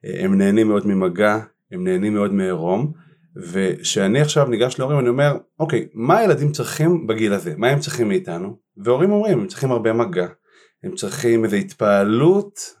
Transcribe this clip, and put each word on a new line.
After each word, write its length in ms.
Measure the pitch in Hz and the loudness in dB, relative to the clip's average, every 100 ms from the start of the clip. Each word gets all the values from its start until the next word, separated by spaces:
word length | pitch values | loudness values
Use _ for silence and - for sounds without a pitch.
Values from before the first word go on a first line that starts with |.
| - | -10
אה, 180 | - | -4
הם 140 | 95 98 | 0 2
נהנים 300 | 98 104 110 | 4 4 4
מאוד 200 | 104 101 | 2 0
ממגע, 520 | 98 92 87 104 107 110 _ _ | 0 0 2 0 0 -6 _ _
הם 120 | 92 | -6
נהנים 300 | 90 92 104 | -2 0 0
מאוד 200 | 107 101 | 0 0
מעירום, 600 | 98 95 87 85 98 147 156 - _ _ - | 0 -2 -2 -2 -2 -2 -6 -20 _ _ -18
ושאני 840 | 85 92 95 87 - 104 98 123 | -6 -2 -2 -2 -4 0 2 2
עכשיו 260 | 151 151 131 | 2 2 0
ניגש 320 | 110 123 - | 0 0 -2
להורים, 200 | 131 147 | -2 0
אני 100 | 123 | 2
אומר, 280 | 127 143 135 - _ | 2 0 0 -10 _
"אוקיי, 280 | 156 113 110 | -2 -2 -4
מה 240 | 110 123 202 | -6 2 2
הילדים 340 | 220 127 147 | 4 2 0
צריכים 560 | 143 120 - 156 175 110 | -2 -8 0 0 2 0
בגיל 260 | 110 110 | -2 0
הזה? 200 | 98 85 76 | -2 -4 -2
מה 100 | 120 | 0
הם 120 | 143 | 0
צריכים 280 | - - 110 | -2 -4 0
מאיתנו?" 500 | 92 92 85 95 110 _ - | 0 -2 -8 -10 -12 _ -8
והורים 340 | 104 131 190 | 0 2 4
אומרים, 280 | 208 214 139 | 2 2 0
"הם 80 | 98 | -2
צריכים 240 | - 135 | -4 -2
הרבה 220 | 120 110 | 0 0
מגע, 340 | 113 110 90 90 - _ _ _ _ | 0 0 -2 -4 -8 _ _ _ _
הם 120 | 95 - | -14 -10
צריכים 500 | 98 - 120 113 110 | -10 -2 2 2 2
איזו 100 | 101 | -2
התפעלות 1040 | 95 - 107 101 101 113 156 202 202 - - _ | -4 -2 2 2 2 4 4 4 0 -12 -16 _